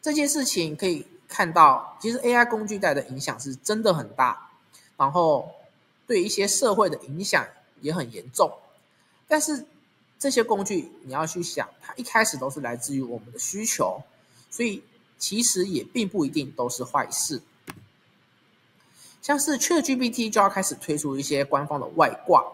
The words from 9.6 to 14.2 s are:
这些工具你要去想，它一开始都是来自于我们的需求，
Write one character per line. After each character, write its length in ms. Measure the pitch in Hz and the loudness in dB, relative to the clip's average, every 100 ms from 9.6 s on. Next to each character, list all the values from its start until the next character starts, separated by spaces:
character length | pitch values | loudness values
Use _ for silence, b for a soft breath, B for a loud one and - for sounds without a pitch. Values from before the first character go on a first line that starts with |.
| - _ _ _ _ _ | -8 _ _ _ _ _
这 100 | 277 | -2
些 140 | 247 | 0
工 200 | 226 208 | 2 0
具 280 | 196 190 - - | 0 -2 -4 -14
你 100 | 131 | -10
要 140 | 135 156 | -6 -6
去 160 | 180 | -6
想， 260 | 170 - 120 - | -6 -6 -6 -8
它 100 | - - | -20 -14
一 80 | |
开 200 | 240 226 | -2 2
始 120 | 220 147 | 2 0
都 120 | 131 | -6
是 120 | 139 | -6
来 160 | 127 120 | -8 -6
自 180 | - | -4
于 80 | 139 | -4
我 160 | 123 117 | -4 -8
们 140 | 117 | -12
的 60 | 123 | -10
需 260 | - 196 220 | -8 -4 -4
求， 340 | - 95 92 - _ | 0 0 -2 -12 _